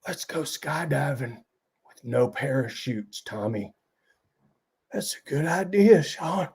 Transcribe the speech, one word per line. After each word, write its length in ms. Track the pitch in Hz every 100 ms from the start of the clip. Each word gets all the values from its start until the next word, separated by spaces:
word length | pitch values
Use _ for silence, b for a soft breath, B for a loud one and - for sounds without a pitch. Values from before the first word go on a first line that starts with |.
| -
Let's 200 | 175 -
go 160 | 170
skydiving 960 | 151 - - 156 170 139 143 135 127 117 _ _ _ _ _
with 160 | -
no 240 | 120 120 123
parachutes, 920 | - 143 135 120 - - 113 104 -
Tommy. 520 | - 110 104 113 101 _ _ _ _ _ _ _ _ _ _ _ _
That's 240 | - - -
a 140 | -
good 160 | 139 160
idea, 580 | 170 190 202 202 202
Sean. 460 | 147 - 160 190 170